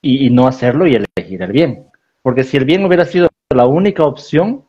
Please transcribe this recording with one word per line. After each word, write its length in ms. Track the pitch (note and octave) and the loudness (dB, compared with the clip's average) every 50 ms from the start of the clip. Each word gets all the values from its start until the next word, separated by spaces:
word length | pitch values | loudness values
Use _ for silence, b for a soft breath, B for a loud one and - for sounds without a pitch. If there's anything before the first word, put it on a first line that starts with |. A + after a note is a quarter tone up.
y, 240 | - B2+ B2+ C3+ C#3 | 0 0 0 2 2
y 40 | B2 | 2
no 160 | A#2+ B2 B2+ C3 | 2 4 2 2
hacerlo 380 | B2+ - - B2 B2 D3 F#3 E3+ | 0 0 -2 -2 0 2 2 2
y 80 | B2+ | 2
elegir 460 | A2 G2+ - _ - F2 E2+ F#2+ F2+ F#2 | 0 -2 -4 _ -10 -10 -10 -10 -10 -8
el 80 | F2+ | -4
bien. 340 | G2+ C3+ E3+ D3 A2+ F#2 - _ _ _ _ _ _ _ _ | 0 0 0 -2 -4 -10 -16 _ _ _ _ _ _ _ _
Porque 200 | C3 A#2+ B2+ C3 | -2 -2 -2 -2
si 140 | C3 - C#3 | -2 -2 -2
el 80 | C3 | 0
bien 180 | C3 E3 F#3+ G3 | 2 0 0 2
hubiera 220 | F#3 F3+ E3+ F3 | 0 2 2 0
sido 240 | - - F3+ F3 E3 _ _ _ _ | 0 0 0 0 0 _ _ _ _
la 160 | C3+ B2+ B2 B2+ | 0 2 2 2
única 360 | C#3 E3 F#3+ G#3 G3 - D#3+ | 2 2 0 -2 0 0 -2
opción, 600 | D3 - - - - - D3+ F3 G#3+ B3+ C#4 _ | -2 -2 -6 -12 -4 -2 -2 0 -2 -4 -8 _